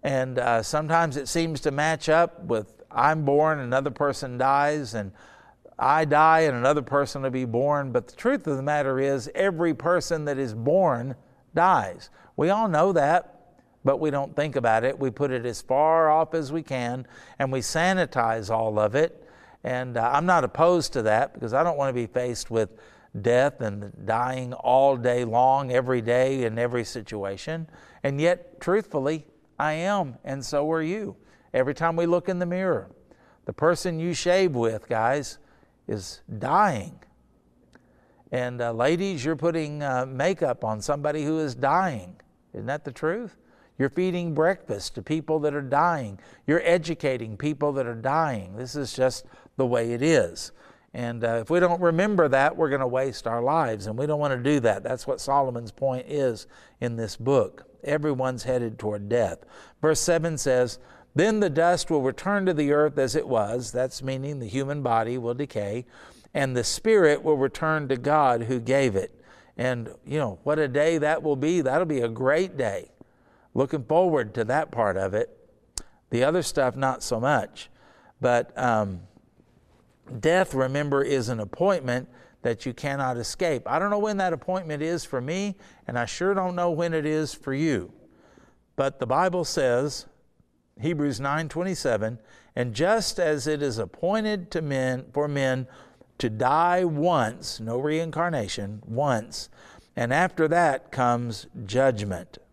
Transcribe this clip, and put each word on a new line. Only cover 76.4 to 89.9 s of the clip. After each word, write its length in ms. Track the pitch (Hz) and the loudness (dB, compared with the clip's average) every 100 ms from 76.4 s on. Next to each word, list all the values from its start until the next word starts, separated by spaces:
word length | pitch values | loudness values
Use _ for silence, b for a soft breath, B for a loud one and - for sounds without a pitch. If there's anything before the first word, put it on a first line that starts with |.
stuff, 340 | 151 - 127 123 | -2 0 0 0
not 280 | 135 127 | -2 -2
so 160 | - 113 | -4 -2
much. 500 | 127 139 92 - - b b b b _ | 2 0 0 -12 -20 b b b b _
But, 340 | 127 120 120 - | 0 2 0 -2
um, 440 | 127 113 101 90 92 _ _ _ _ _ _ _ _ _ - 123 | 0 2 0 -6 -14 _ _ _ _ _ _ _ _ _ -16 -2
death, 340 | 156 180 185 | 2 2 2
remember, 500 | 135 131 139 147 139 | 0 0 0 0 0
is 240 | 139 139 113 | 2 0 -2
an 100 | 117 | -4
appointment 680 | 101 - 185 185 131 123 131 B B B | -6 0 0 0 -2 -4 -6 B B B
that 240 | 123 113 - | -4 -4 -6
you 60 | |
cannot 440 | 127 143 139 131 120 | -8 -6 -4 -4 -4
escape. 460 | 113 - 175 131 - | -6 -4 -2 -2 -2
I 140 | 143 | -2
don't 100 | 202 | 0
know 80 | 208 | 0
when 200 | 214 202 | -2 -2
that 140 | 185 | -2
appointment 520 | 160 - 185 165 147 | -2 -4 -6 -4 -4
is 200 | 160 170 | -4 -4
for 160 | - 131 | -4 -6
me, 360 | 127 180 202 190 B B - | -4 -4 -4 -8 B B -6
and 100 | 120 | -4
I 80 | 117 | -4
sure 300 | - 185 196 | -2 0 0
don't 200 | 185 180 | -2 -2
know 140 | 175 | -2
when 240 | 156 170 | 0 -2
it 120 | 160 147 | -2 0
is 280 | 156 156 | -2 -2
for 200 | - - | -6 -6
you. 380 | 135 160 120 85 - - b b b b b _ - | -2 0 0 -2 -16 -20 b b b b b _ -2
But 240 | 135 - | -2 -2
the 80 | 120 | -2
Bible 360 | 135 185 180 | 2 2 0
says, 640 | 165 - 131 120 143 | -2 0 2 2 0